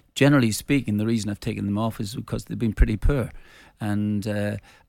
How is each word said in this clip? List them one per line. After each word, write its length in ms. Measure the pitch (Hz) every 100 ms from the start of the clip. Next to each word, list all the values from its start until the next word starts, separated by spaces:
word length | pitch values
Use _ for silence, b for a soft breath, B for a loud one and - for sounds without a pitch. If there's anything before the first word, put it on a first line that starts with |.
| B
Generally 380 | - 139 143 117
speaking, 460 | 104 - 143 117 104
the 100 | 110
reason 240 | 117 104
I've 80 | 101
taken 260 | 117 104 101
them 120 | 101
off 220 | 113 -
is 140 | 104
because 320 | 131 110 110 -
they've 140 | 104
been 140 | 117
pretty 240 | 101 117 107
poor. 340 | - 143 113 B B B B B
And, 480 | 107 104 104 104 104
uh, 300 | 104 104 104 B B